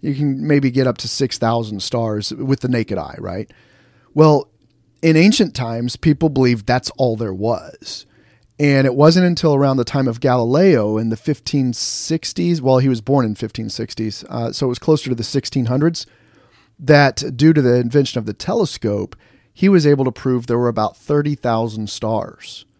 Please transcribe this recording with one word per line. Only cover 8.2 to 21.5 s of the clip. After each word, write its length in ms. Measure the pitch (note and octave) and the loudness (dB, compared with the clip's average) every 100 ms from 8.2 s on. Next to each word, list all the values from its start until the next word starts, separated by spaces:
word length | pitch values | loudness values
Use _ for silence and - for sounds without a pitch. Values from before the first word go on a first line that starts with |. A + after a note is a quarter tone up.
| _ _ _ _ | _ _ _ _
And 280 | D3 C#3 C3+ | 2 4 2
it 80 | |
wasn't 300 | B2+ D3+ E3+ | 6 6 6
until 300 | F3+ E3+ E3 | 2 2 2
around 240 | C#3 C#3 C3 | 2 2 0
the 60 | |
time 220 | A#2+ C#3+ C3 | -2 0 -2
of 140 | A2+ | 0
Galileo 760 | C3+ B2 A#2 C#3 F#3+ C#3 G#2 G#2+ | 0 0 2 4 4 4 2 0
in 100 | A2+ | -2
the 80 | A2 | -4
fifteen 560 | - D3 - C#3+ B2+ | -4 -4 -2 -2 -2
sixties, 880 | A#2 - - - D#3+ - - F3 E3 | -2 -6 -6 -4 -4 -4 -4 0 0
well, 160 | C3 C3 | 2 4
he 140 | C3+ | 2
was 100 | A#2+ | 0
born 240 | G#2+ C#3 | 0 0
in 100 | A2+ | 0
fifteen 360 | G#2 A2 - G#2+ | -4 -8 -8 -10
sixties, 520 | - A2+ - A2 - - | -8 -10 -6 -8 -8 -10
uh, 240 | A#2+ A2+ | -6 -6
so 140 | - C3 | -2 -4
it 20 | |
was 100 | B2 | -2
closer 300 | - D#3 - | 2 2 2
to 60 | |
the 100 | A#2+ | -6
sixteen 400 | A2 C#3 - C#3+ | -4 -4 -4 -4
hundreds, 420 | A#2 B2+ D#3+ E3 - _ _ _ _ _ _ _ | -2 0 0 -2 -12 _ _ _ _ _ _ _
that 440 | C#3 D3 C#3 - C#3+ B2 | 4 4 4 0 -8 2
due 160 | D3+ | 4
to 80 | D#3 | 4
the 140 | B2+ B2 | 4 2
invention 420 | A#2+ C#3+ C3+ B2+ | 2 0 0 -4
of 80 | G#2+ | -8
the 80 | |
telescope, 840 | G2+ - - E3+ - A2+ G2+ F#2+ - _ _ _ | -10 -4 -2 -2 -4 -4 -4 -6 -12 _ _ _
he 160 | _ F#3+ | _ 4
was 160 | F#3+ D3 | 4 4
able 180 | C#3+ | 2
to 80 | C3 | 0
prove 340 | - C3 B2 A#2+ | -2 -2 -2 0
there 120 | A#2+ | 0
were 100 | A#2+ | 0
about 260 | A2+ G#2+ | 0 -4
thirty 400 | - - D3 D3 | -6 -2 -2 0
thousand 540 | C#3+ B2 | -2 -2